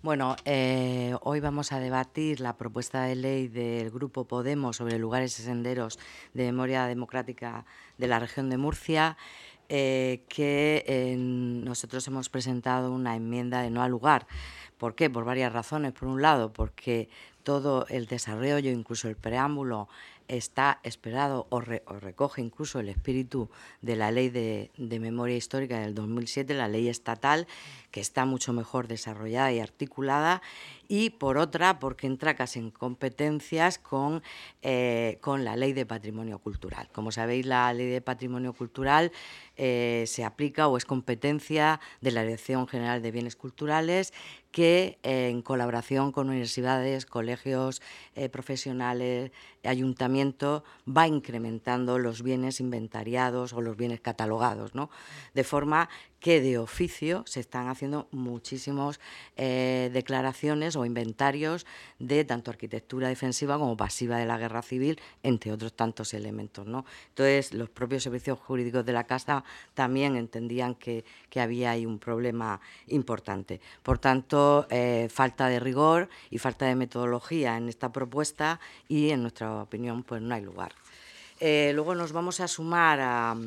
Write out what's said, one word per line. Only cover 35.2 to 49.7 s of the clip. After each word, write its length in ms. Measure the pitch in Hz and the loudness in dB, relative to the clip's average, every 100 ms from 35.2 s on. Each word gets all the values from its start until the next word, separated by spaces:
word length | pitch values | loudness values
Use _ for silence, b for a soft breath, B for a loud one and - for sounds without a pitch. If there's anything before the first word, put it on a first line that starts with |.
con 240 | - 139 | -2 -2
la 120 | 120 110 | -2 0
Ley 180 | 135 | 0
de 100 | 135 | 0
Patrimonio 540 | 117 113 104 110 113 101 | -4 -6 -8 -8 -8 -8
Cultural. 500 | - 101 - - - | -8 -8 -10 -10 -10
Como 200 | - 110 | -8 -6
sabéis, 320 | 110 117 127 | -2 0 0
la 280 | 127 127 123 | 2 4 4
Ley 120 | 120 123 | 2 0
de 140 | 127 | -2
Patrimonio 540 | 123 123 127 123 127 | -2 -6 -4 -4 -6
Cultural, 580 | 120 120 - 135 147 170 B B B B - | -6 -8 -4 4 6 6 B B B B -2
eh, 480 | 131 123 120 117 117 | 0 2 2 0 -2
se 180 | - | -4
aplica 440 | 110 - 147 143 151 | -6 -2 -2 4 4
o 100 | 127 | 4
es 80 | - | 0
competencia 920 | 135 123 117 143 147 - 156 151 156 B B | -4 -2 0 0 0 0 2 4 2 B B
de 120 | 131 | 0
la 100 | 117 | 0
Dirección 440 | 113 113 - 131 127 | 0 -2 -2 -2 0
General 360 | 127 120 120 | -2 -2 -2
de 80 | 113 | -2
Bienes 260 | 113 120 - | -4 -6 -8
Culturales, 760 | 135 - 151 156 160 180 190 B B B _ | -14 -8 0 0 2 0 0 B B B _
que, 480 | - 165 175 185 - | 4 6 6 4 -2
eh, 260 | - 131 123 | -2 0 0
en 120 | 120 | -2
colaboración 720 | 117 131 120 117 - 135 139 | -2 0 0 -2 0 2 2
con 160 | 135 135 | 0 0
universidades, 800 | 131 117 - 123 131 127 135 131 | 0 -2 -2 2 2 2 -2 -4
colegios, 760 | 120 113 123 - 131 131 127 B B B | -4 -4 -4 -2 0 0 -4 B B B
eh, 140 | - 135 | -6 -6
profesionales, 1040 | 127 127 131 - 127 123 123 127 123 131 B B B | -6 -6 -6 -4 -2 -2 0 0 -2 -4 B B B
ayuntamiento, 960 | - | -2